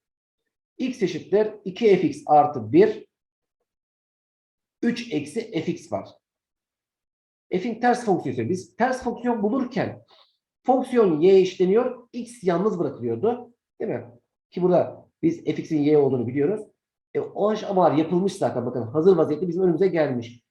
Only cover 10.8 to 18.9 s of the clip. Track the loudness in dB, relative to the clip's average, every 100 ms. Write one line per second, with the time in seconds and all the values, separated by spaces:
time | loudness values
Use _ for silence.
10.8 | 2 2 2 4 6 6 4 2 2 2
11.8 | 0 -6 -14 -14 -14 -6 -2 0 0 -2
12.8 | -4 -4 -6 -2 -2 -4 -8 _ _ -10
13.8 | -6 -6 -10 -20 _ _ _ -2 2 2
14.8 | 0 -6 -20 _ -2 -2 -4 -6 -4 0
15.8 | 4 4 4 0 -2 -2 -2 -2 -10 _
16.8 | _ _ _ -8 -6 -2 -2 -2 -2 2
17.8 | 4 4 2 0 0 -2 -2 -2 -4 -6
18.8 | -4